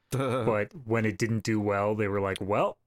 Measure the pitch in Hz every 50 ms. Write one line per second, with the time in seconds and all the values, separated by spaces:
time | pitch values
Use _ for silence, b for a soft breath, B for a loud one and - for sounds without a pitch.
0 | - _ - 123 139 131 117 131 113 120 110 104 104 - - 170 127 110 113 113
1 | 110 110 95 - 117 107 117 110 - - 110 107 104 104 101 101 101 107 107 104
2 | 107 98 101 101 98 95 95 - 98 92 101 117 123 - - - _